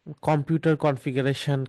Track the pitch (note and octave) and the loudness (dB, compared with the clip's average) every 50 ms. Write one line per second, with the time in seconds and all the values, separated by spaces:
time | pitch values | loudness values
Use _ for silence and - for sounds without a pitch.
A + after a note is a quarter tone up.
0 | _ D#3+ D3+ - - D3+ D#3 D3 C#3 - D#3+ D#3 - E3 D#3 C#3+ - D3+ C3+ B2 | _ -18 -16 -4 0 0 2 2 2 0 -2 2 2 2 2 4 2 0 0 0
1 | - D3 B2+ C#3 C3 C#3 C3+ - - C#3+ C#3 C3+ C3 | -4 -4 -2 0 0 0 -2 -2 -2 -2 -2 -2 -2